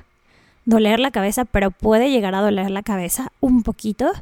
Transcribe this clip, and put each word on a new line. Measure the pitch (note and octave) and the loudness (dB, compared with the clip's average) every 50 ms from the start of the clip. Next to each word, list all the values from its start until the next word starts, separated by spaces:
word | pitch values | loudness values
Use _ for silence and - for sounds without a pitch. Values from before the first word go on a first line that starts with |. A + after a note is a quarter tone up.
| - _ _ _ _ _ _ _ _ _ _ _ - | -18 _ _ _ _ _ _ _ _ _ _ _ -2
doler | A#3 A3+ A3 A3 G#3 A3 A3+ | 2 2 4 4 4 2 2
la | C4 C4+ | 0 0
cabeza, | - A3 F#3+ G3+ G#3 B3+ B3 | 0 -2 -2 -2 -2 -2 -4
pero | - - G#3 G3 G3 | -2 0 0 0 0
puede | F3+ - - G#3+ A3 A3 A#3+ C#4+ | -2 -2 0 2 2 4 4 2
llegar | C4+ A#3+ G3+ F#3+ F#3+ | 2 0 0 0 -2
a | F#3+ G#3 | 0 0
doler | G#3 G3+ G3 F#3+ G3 | 0 0 0 -2 -4
la | F#3+ G3 G#3 | -4 -6 -4
cabeza | - G#3 F#3+ F3+ F3 - - C4 - _ _ | -4 -4 -4 -4 -4 -6 -6 -8 -8 _ _
un | - C4 B3+ B3 G#3 | 0 2 2 2 2
poquito, | - G#3+ - - G#3+ G3+ - B3 D#4+ G4+ - | 0 -4 -6 -6 -8 -4 -2 -2 -2 -2 -4